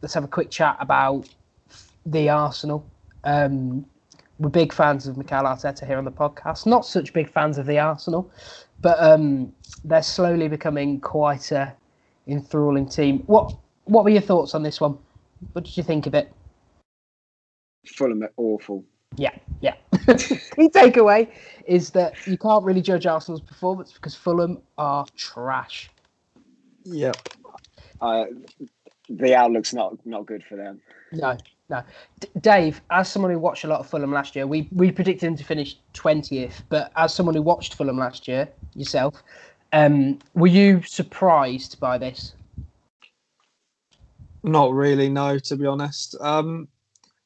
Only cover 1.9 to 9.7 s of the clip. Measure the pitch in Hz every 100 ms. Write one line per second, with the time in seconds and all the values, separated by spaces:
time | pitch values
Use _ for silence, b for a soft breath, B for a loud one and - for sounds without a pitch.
1.9 | _ - 156 147 147 147 - 151 151 147
2.9 | _ _ - 143 147 143 139 131 127 143
3.9 | _ _ _ _ _ 151 170 165 - 147
4.9 | 139 135 131 139 139 135 131 147 139 131
5.9 | 135 135 131 147 - - 156 220 233 233
6.9 | 185 143 175 151 - 151 143 135 147 151
7.9 | 151 - 160 185 B B B B _ 175
8.9 | 165 160 156 151 139 127 - -